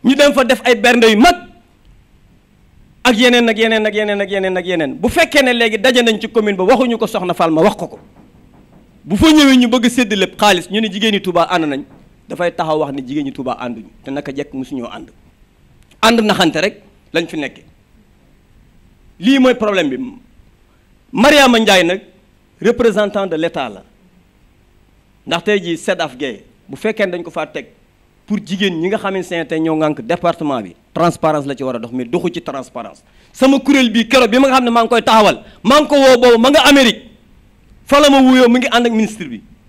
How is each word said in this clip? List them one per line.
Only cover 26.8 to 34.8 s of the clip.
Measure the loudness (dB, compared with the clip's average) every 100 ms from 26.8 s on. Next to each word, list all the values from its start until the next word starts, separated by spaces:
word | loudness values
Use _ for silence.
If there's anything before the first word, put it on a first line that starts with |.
| -8 -4 -6
ne |
dañ | -6
ko | -10
faa | -10 -10
teg | -12 -16 _ _ _ _ _ _
pour | -8 -6
jigéen | -4 -4 -2
ñi | -4
nga | -4
xamante | -6 -8 -6 -8
ne |
tey | -6 -4
ñoo | -4 -2
ŋànk | -2 -4
département | -6 -4 -4 -4 -6 -6
bi, | -10 -18 _
transparence | -2 -2 0 -2 -2 -6
la |
ci | -8
war | -8 -8
a |
dox, | -10
mais | -10 -6
doxu | -6 -6
ci | -8
transparence. | -12 -12 -14 -16 -16 -20 _ _ _
Sama | -2 2 2
kuréel | 2 2 2
bii, | 0 0
keroog | 2 2
bi | 2
ma | 2
nga | 2
xam |
ne | 2
maa | 0